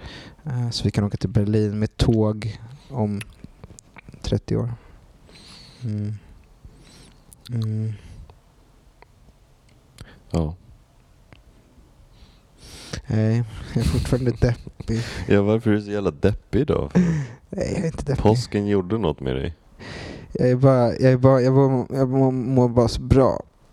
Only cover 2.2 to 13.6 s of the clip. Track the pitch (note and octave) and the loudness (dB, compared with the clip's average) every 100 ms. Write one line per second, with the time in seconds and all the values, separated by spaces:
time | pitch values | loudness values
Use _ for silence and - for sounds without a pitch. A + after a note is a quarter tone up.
2.2 | G#2+ G#2+ G#2+ - A2+ C3+ - B2+ G#2+ G2+ | 2 -2 -8 -10 -16 -20 -12 -4 -4 -4
3.2 | - - - - - - - - - - | -10 -18 -20 -20 -20 -20 -20 -20 -20 -14
4.2 | - G#2+ - A2 A#2 A#2 - - - _ | -4 -4 -2 -4 -4 -8 -16 -20 -20 _
5.2 | - - - - - - A#2+ G#2+ G#2 G#2 | -20 -20 -20 -20 -20 -12 -8 -6 -6 -10
6.2 | - - - - - - - - - - | -14 -20 -20 -20 -20 -20 -20 -20 -20 -20
7.2 | _ - - A#2+ A2 A2 A2 G2+ - - | _ -20 -10 -6 -4 -4 -6 -8 -14 -20
8.2 | - - _ _ _ _ _ _ - _ | -20 -20 _ _ _ _ _ _ -20 _
9.2 | - _ _ _ _ _ _ - - - | -20 _ _ _ _ _ _ -20 -20 -20
10.2 | - E2+ D#2 F2+ - - _ _ _ _ | -4 -2 -2 -6 -18 -20 _ _ _ _
11.2 | _ - - - _ - _ _ - - | _ -20 -20 -20 _ -20 _ _ -20 -20
12.2 | - _ _ _ - - - - - A2 | -20 _ _ _ -20 -20 -14 -12 -4 0
13.2 | A2 A#2 A2+ - | 2 0 -2 -10